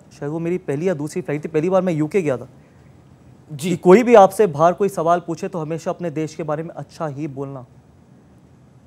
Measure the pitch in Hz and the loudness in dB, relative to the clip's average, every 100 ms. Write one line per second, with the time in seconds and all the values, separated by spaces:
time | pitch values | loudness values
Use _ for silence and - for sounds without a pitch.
0 | - - 143 165 170 180 165 139 185 156 | -18 -12 -8 -6 -4 -4 -4 -4 -2 -4
1 | 147 185 170 151 160 156 170 185 185 156 | -6 -8 -6 -6 -4 -2 2 2 2 0
2 | 151 202 151 120 120 - - - - - | 0 -2 -2 -4 -6 -20 -20 -20 -20 -20
3 | - - - - - 147 175 165 180 202 | -20 -20 -20 -20 -16 -6 -4 2 6 6
4 | 240 226 190 196 208 143 165 180 196 190 | 8 8 8 6 0 4 2 2 -2 -2
5 | 160 175 165 160 190 180 151 160 185 170 | 0 0 -2 -8 -8 -8 -8 -8 -6 -6
6 | 170 151 151 - 156 151 165 147 143 - | -6 -6 -6 -8 -6 -6 -8 -12 -16 -10
7 | 160 135 156 135 139 135 120 - _ _ | -10 -8 -10 -10 -12 -14 -18 -20 _ _
8 | _ - _ - - _ _ - | _ -20 _ -20 -20 _ _ -20